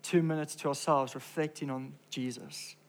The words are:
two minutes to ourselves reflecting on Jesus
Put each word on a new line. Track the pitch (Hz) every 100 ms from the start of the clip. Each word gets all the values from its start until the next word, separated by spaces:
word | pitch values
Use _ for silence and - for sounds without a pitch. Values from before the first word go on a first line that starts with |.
two | - 180
minutes | 165 156 147 -
to | 151
ourselves | 139 - 147 131 131
reflecting | - - 156 156 143
on | 131 131 - -
Jesus | - 127 117 85 - - -